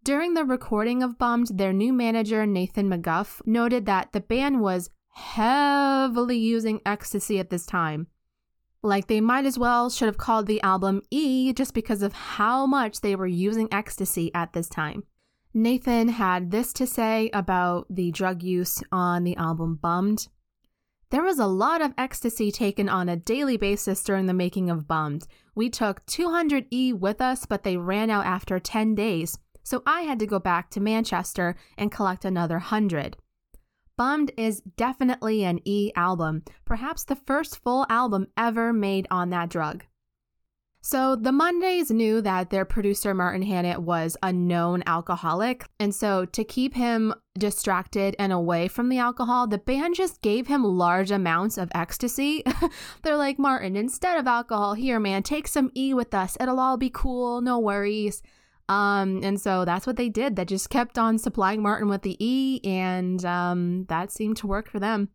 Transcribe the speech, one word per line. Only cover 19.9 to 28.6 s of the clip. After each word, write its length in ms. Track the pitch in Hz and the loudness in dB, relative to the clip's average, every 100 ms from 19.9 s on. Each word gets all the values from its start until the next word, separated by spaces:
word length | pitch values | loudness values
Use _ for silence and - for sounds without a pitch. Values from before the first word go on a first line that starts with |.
| 175 196 214 - _ _ _ _ _ _ _ _ | 0 0 -2 -4 _ _ _ _ _ _ _ _
"There 100 | 262 | 0
was 160 | 359 320 | 2 2
a 80 | 214 | 2
lot 380 | 185 240 330 | 4 2 2
of 100 | 294 254 | 0 -2
ecstasy 560 | 262 - 240 - 214 | -6 -2 -4 0 -2
taken 380 | - 208 202 196 | 0 -2 0 0
on 180 | 190 180 | 0 0
a 80 | 170 | -2
daily 400 | 170 240 285 233 | -2 0 0 0
basis 480 | 202 202 - 190 | 0 0 0 -2
during 220 | - 196 185 | 0 0 2
the 80 | |
making 380 | 185 180 190 180 | 2 0 0 0
of 160 | 170 147 | -2 -2
Bummed. 400 | 160 151 147 - - _ | -2 -2 -4 -8 -20 _
We 160 | - 233 | -4 -2
took 340 | - 220 190 - | 0 -2 -2 -8
two 240 | - 349 | -2 0
hundred 340 | 339 320 285 262 | 2 2 0 0
E 200 | 247 254 | -2 0
with 300 | 220 190 214 | 0 -2 0
us, 240 | 254 254 - | 0 -2 -4
but 160 | 202 | -4
they 160 | 202 180 | -2 -2
ran 320 | 175 196 220 | 0 0 2
out 160 | 208 190 | 0 0
after 320 | 190 - | -2 -2
ten 380 | 185 | -4